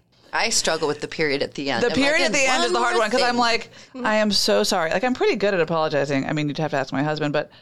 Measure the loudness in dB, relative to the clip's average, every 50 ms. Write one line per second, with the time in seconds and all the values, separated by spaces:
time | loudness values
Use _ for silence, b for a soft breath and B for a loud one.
0 | _ _ _ _ -12 -6 -2 -2 -2 0 0 0 0 0 0 0 0 -2 -2 -4
1 | -6 -8 -4 -2 0 0 0 0 -2 -4 -6 -6 -4 -2 0 0 0 0 2 2
2 | 2 2 2 2 0 0 2 2 2 2 2 0 0 0 0 0 0 0 0 0
3 | 0 0 0 0 2 2 2 2 2 2 0 -2 -4 -8 B B B B B -6
4 | -2 0 0 2 2 2 0 0 2 2 2 2 2 2 0 0 0 0 0 0
5 | 0 0 0 0 0 0 2 2 0 0 2 2 0 0 0 0 0 2 2 0
6 | 0 0 0 -2 0 -2 -2 -2 -2 -2 -2 -2 -2 -2 0 -2 -2 -2 -2 -2
7 | -2 -2 -2 -2 -2 -2 -2 -2 -4 -4 B B